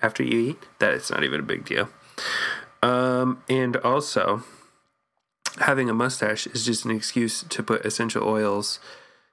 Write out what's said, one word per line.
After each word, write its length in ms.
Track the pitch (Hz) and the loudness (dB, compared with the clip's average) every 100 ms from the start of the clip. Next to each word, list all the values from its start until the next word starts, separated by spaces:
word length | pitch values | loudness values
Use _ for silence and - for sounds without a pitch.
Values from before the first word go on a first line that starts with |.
after 220 | 110 - | -2 0
you 160 | 127 117 120 | 0 2 0
eat 120 | 160 - - | -4 -10 0
that 140 | 101 | 2
it's 180 | 67 - | 2 -2
not 120 | - | 0
even 180 | 71 73 | 0 0
a 20 | |
big 220 | - 90 - | -4 -6 -2
deal. 240 | - - - - - - - - - - - | -2 -2 -6 -18 -10 -4 -2 -2 -6 -10 0
Um, 600 | 123 123 127 127 127 123 - | 2 4 2 2 0 -2 0
and 260 | 127 127 123 | 0 2 0
also, 640 | 120 135 143 - 90 107 - - - _ _ _ _ _ _ _ - - | 2 0 0 0 2 0 -4 -20 -20 _ _ _ _ _ _ _ -10 0
having 300 | - 135 123 | 2 4 2
a 40 | |
mustache 540 | 113 123 123 107 107 - | 2 0 0 -2 -2 -4
is 180 | 120 113 | -2 0
just 200 | 113 113 | 0 0
an 60 | |
excuse 520 | 110 - 123 117 - - | -2 -2 0 0 -2 -6
to 120 | - | -4
put 240 | 107 113 107 | 0 0 0
essential 400 | - 117 110 107 | -2 -2 0 0
oils 540 | 110 104 101 104 - - - - _ _ | 2 2 0 -4 -6 -10 -20 -20 _ _